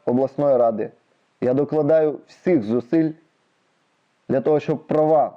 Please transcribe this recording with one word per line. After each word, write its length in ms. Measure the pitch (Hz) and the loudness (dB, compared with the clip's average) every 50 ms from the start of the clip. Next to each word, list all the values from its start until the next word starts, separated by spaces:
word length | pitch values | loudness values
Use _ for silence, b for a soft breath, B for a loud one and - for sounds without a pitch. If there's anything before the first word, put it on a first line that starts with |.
| _ | _
обласної 520 | - 123 127 135 131 - - 147 143 135 127 | -2 -2 -2 -2 -2 -4 -2 0 0 2 2
ради, 340 | 120 117 113 104 107 - - _ _ _ _ _ _ _ _ _ | 2 0 0 -2 -8 -10 -10 _ _ _ _ _ _ _ _ _
я 120 | - 123 127 | -2 -2 0
докладаю 680 | 135 147 143 147 156 151 143 160 160 156 151 139 - - _ | 0 -2 -2 -2 -2 0 2 2 2 2 0 -2 -6 -12 _
всіх 360 | - _ _ 185 180 139 101 | -20 _ _ 0 0 0 0
зусиль 480 | 104 113 131 - - - 165 160 156 156 - _ _ _ _ _ _ _ _ _ _ _ _ _ _ _ _ _ _ _ _ _ - | 0 -2 -4 -2 0 0 0 0 0 -4 -8 _ _ _ _ _ _ _ _ _ _ _ _ _ _ _ _ _ _ _ _ _ -4
для 120 | 117 135 | -4 -2
того, 180 | 123 - 151 147 | 0 0 0 0
щоб 280 | - - 156 123 - - | 0 -2 -6 -6 -4 -4
права 460 | 139 151 151 156 160 151 131 104 - | 0 0 2 2 2 2 0 -2 -4